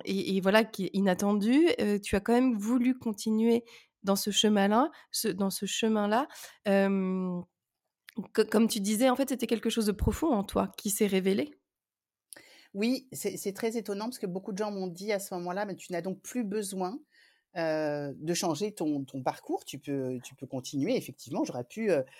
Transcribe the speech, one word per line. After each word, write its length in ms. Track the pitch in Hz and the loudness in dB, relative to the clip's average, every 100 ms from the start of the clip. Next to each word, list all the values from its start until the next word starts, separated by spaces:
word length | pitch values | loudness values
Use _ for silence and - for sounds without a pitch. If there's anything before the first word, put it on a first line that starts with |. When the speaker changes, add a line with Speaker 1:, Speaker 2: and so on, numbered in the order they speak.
Speaker 1:
et, 320 | - 196 - 190 | -2 -2 0 2
et 40 | |
voilà, 220 | 185 214 | 4 4
qui 220 | 220 - | 2 -4
est 40 | 185 | -2
inattendue, 720 | 196 196 180 202 208 208 277 339 - | 2 2 2 2 2 4 6 4 4
heu, 180 | 208 208 | 0 0
tu 160 | 202 | 0
as 40 | 202 | 0
quand 120 | 196 | 4
même 240 | 240 254 220 | 4 4 2
voulu 400 | 208 247 240 254 | 0 2 2 0
continuer 640 | 233 214 220 220 226 233 233 - _ _ | -4 -4 0 2 4 2 0 -20 _ _
dans 120 | 196 | 0
ce 160 | 196 214 | 0 0
chemin-là, 580 | 196 214 208 196 214 311 - - | 2 4 6 4 4 2 -2 -10
ce, 160 | - 220 | -4 -2
dans 220 | 190 196 | 0 -2
ce 160 | - | -2
chemin-là. 600 | 196 - 226 214 208 220 302 - - - | -4 0 2 2 2 2 0 -8 -18 -6
Hem, 800 | 208 196 196 196 185 185 185 180 180 _ _ _ _ _ - - - | 2 4 4 2 0 -2 -2 -4 -8 _ _ _ _ _ -14 -12 -2
co-, 120 | - | 0
comme 220 | 214 214 220 | 4 4 4
tu 100 | 208 | 2
disais, 280 | 196 214 262 | 0 4 4
en 60 | 254 | 4
fait, 120 | 269 | 0
c'était 180 | 247 226 | -2 0
quelque 220 | 226 226 | 0 0
chose 160 | 226 214 | 0 0
de 60 | |
profond 360 | 208 - 208 320 | 2 0 2 2
en 100 | 214 | 2
toi 280 | 196 196 196 - | 0 -2 -2 -4
qui 120 | 208 | -6
s'est 160 | - 208 | 0 2
révélé. 440 | 190 185 202 294 - _ _ _ _ _ _ _ - - - _ | 2 2 0 -2 -10 _ _ _ _ _ _ _ -20 -20 -20 _
Speaker 2:
Oui, 340 | 196 226 262 - | -2 -2 -2 -6
c'est, 260 | 214 208 - | -8 -6 -4
c'est 160 | 208 | -8
très 240 | 196 226 226 | -4 -4 -4
étonnant 280 | 214 196 | -6 -6
parce 140 | 226 247 | -6 -6
que 60 | 196 | -6
beaucoup 240 | 185 190 | -6 -8
de 60 | 190 | -6
gens 140 | 214 | -4
m'ont 160 | 202 185 | -4 -6
dit 240 | 170 202 | -6 -4
à 80 | 202 | -4
ce 140 | 196 | -4
moment-là : « 300 | 180 175 180 208 | -6 -4 -4 -6
Mais 80 | |
tu 160 | 185 - | -8 -6
n'as 100 | 175 | -6
donc 200 | 180 185 | -6 -8
plus 220 | - 254 | -8 -6
besoin, 560 | 208 214 196 190 180 277 - _ _ _ _ 180 | -4 -4 -4 -4 -6 -6 -16 _ _ _ _ -4
heu, 560 | 165 156 151 147 143 | -2 0 0 -2 -6
de 180 | 131 156 | -6 -4
changer 400 | 175 185 147 208 | 0 0 0 -4
ton, 280 | 202 156 143 | -2 -2 -2
ton 180 | 139 139 | -4 -4
parcours, 420 | 131 143 - 349 | -4 -4 -6 -6
tu 140 | - 147 | -6 -12
peux, 400 | - 139 131 127 | -6 -4 -2 -6
tu 120 | - | -10
peux 120 | - 135 | -16 -10
continuer. » 480 | 131 127 143 160 240 | -8 -6 -2 0 -2
Effectivement, 460 | - - - 170 | -4 -14 -8 -4
j'aurais 200 | 311 - | -4 -6
pu, 260 | - 214 220 | -8 -4 2
heu, 140 | 151 127 | 2 0